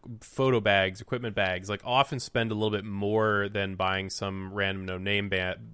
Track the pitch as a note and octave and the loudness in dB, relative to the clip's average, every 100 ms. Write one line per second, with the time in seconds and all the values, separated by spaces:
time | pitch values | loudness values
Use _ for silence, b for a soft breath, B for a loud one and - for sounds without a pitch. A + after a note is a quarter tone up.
0 | - A2 - - C3+ B2 G#2 G2 F#2+ F#2+ | -14 -16 -12 0 4 4 4 4 4 0
1 | - B2 A#2+ G2+ F#2+ F#2 F#2+ G#2 - B2 | -6 -4 -4 0 0 0 -2 -6 0 2
2 | C3+ C3 - B2 A2+ G#2+ A2 G#2 G#2+ G2+ | 2 0 -2 -2 0 0 0 0 -2 -2
3 | G2+ G#2+ A2 G#2 G2+ G#2 G2 F#2 F#2 F#2+ | 2 4 4 2 0 -2 -2 0 0 0
4 | F#2+ - G2 F#2+ F#2+ G2+ G2 F#2+ F#2 F#2 | -2 -4 -4 -4 -6 -2 0 -2 -4 -4
5 | F#2+ G2+ G2+ F#2+ F#2 F#2 A2+ | 0 0 0 0 -2 -4 -10